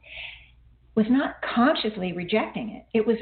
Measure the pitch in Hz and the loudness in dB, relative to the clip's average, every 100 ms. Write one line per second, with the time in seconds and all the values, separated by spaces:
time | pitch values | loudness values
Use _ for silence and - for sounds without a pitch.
0 | - - - - - _ _ _ _ - | -18 -16 -16 -18 -20 _ _ _ _ 0
1 | 214 262 311 - - - 254 320 220 214 | 2 2 2 -4 -4 4 4 4 -2 -4
2 | 185 175 175 214 311 - 143 - - 226 | -6 -6 -2 0 0 -6 -8 -12 -2 0
3 | 214 220 | 2 0